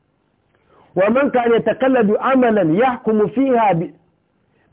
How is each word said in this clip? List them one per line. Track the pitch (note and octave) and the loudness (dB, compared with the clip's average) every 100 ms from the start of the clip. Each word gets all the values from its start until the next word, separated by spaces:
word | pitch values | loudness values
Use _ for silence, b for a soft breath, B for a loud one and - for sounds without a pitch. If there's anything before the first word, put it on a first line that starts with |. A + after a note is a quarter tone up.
| _ _ _ _ _ b b b b F3 | _ _ _ _ _ b b b b -2
Wa | G3+ | 0
man | B3 C#4+ | 0 0
kana | B3 A#3 A3+ | 0 0 0
yatakalladu | A3 G#3 C4 B3+ G#3 G#3 | 0 -2 0 2 2 0
amalan | A3+ C4 B3 G#3 E3 F3 | 0 0 2 2 0 0
yahkumu | C4 A#3+ A3 G#3+ G#3 | 0 -2 -2 0 0
fiha | A#3+ C4+ A#3 G#3+ | -2 0 2 2
bi, | E3+ E3+ - _ _ _ _ _ _ _ | 0 -4 -10 _ _ _ _ _ _ _